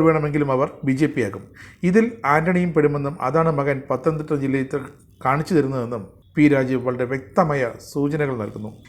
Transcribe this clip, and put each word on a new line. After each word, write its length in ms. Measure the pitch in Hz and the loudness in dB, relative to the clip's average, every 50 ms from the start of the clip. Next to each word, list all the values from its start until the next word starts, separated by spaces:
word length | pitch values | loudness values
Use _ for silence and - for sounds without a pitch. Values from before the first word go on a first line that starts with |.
| 160 | 6
വേണമെങ്കിലും 460 | 160 156 156 147 147 147 151 147 139 131 | 6 4 2 0 0 0 0 0 0 0
അവർ 160 | 127 143 - - - - | 0 0 -2 -4 -4 -2
ബി 100 | 139 131 131 | -2 0 2
ജെ 80 | 156 135 - | 0 0 0
പി 60 | 131 113 | 0 -4
ആകും. 200 | 101 95 98 - - - - - - - _ - | -4 -4 -8 -14 -18 -20 -20 -20 -20 -10 _ 0
ഇതിൽ 220 | 180 180 226 226 247 - - 135 | 2 4 4 4 2 0 -2 0
ആന്റണിയും 460 | 139 147 156 160 180 180 180 180 175 156 | 2 2 2 2 2 0 0 0 0 2
പെടുമെന്നും 420 | 160 147 143 143 143 139 139 - - | 2 2 2 2 0 -4 -6 -6 -4
അതാണ് 300 | 123 131 139 165 165 165 151 | -4 -2 0 2 2 2 0
മകൻ 240 | 143 139 143 139 131 131 | 0 0 -2 -2 -2 -4
പത്തനംതിട്ട 520 | - 131 127 - 165 156 151 151 151 156 139 | -4 -4 -2 -2 -2 -2 -2 -2 -4 -4 -2
ജില്ലയിൽ 280 | 135 131 131 135 131 135 - | -2 0 -2 -2 -2 -2 -6
ത-, 180 | 139 131 - - - _ _ - - | -8 -8 -10 -16 -20 _ _ -14 -6
കാണിച്ചു 340 | - 127 135 151 151 - 185 | -2 0 0 0 0 0 2
തരുന്നതെന്നും 480 | 151 139 135 135 131 120 117 120 110 95 - - - - _ - | 2 2 0 -2 -4 -6 -6 -6 -8 -10 -12 -18 -20 -20 _ 0
പി 120 | 165 151 151 | 4 4 4
രാജീവ് 340 | 143 135 131 127 131 123 120 | 6 4 2 0 -2 -2 -2
വളരെ 220 | 127 123 123 127 117 135 | -2 -2 -2 -2 -4 -4
വ്യക്തമായ 580 | 135 131 - - 196 180 156 147 139 127 113 - - - - | -6 -8 -2 0 2 2 2 2 0 -2 -2 -4 -8 -14 -10
സൂചനകൾ 440 | - 147 143 143 151 151 147 135 131 | -4 -2 -2 -2 0 -2 -2 -2 -4
നൽകുന്നു. 340 | 113 104 107 107 110 107 107 110 - - | -4 -6 -8 -8 -10 -12 -12 -14 -16 -20